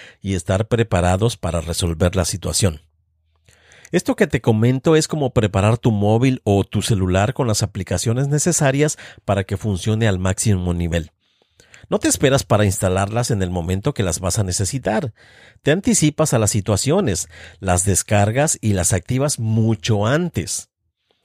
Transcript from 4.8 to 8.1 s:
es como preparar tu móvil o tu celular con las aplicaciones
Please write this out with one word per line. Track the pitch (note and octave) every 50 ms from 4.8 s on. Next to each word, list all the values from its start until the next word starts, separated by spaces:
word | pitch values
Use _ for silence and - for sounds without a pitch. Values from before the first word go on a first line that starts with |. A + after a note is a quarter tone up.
| - E3+ D#3+
es | D#3 D#3
como | - - D#3 C#3 B2 -
preparar | B2 G#2+ G2+ F#2+ G2 F#2+ G#2+ A#2
tu | - - B2
móvil | A2 G2+ G2+ G#2 A2 A2+ B2+ C3+ C3 - -
o | A2 G2+ G2 F#2+
tu | - - G#2+
celular | F#2 - A#2 F#2 F#2+ F2+ F2+ F#2+ G2+ G#2+ -
con | - C#3
las | A2+ G#2 - A2+
aplicaciones | G2+ - G2+ F2+ - F#2+ F2 - A#2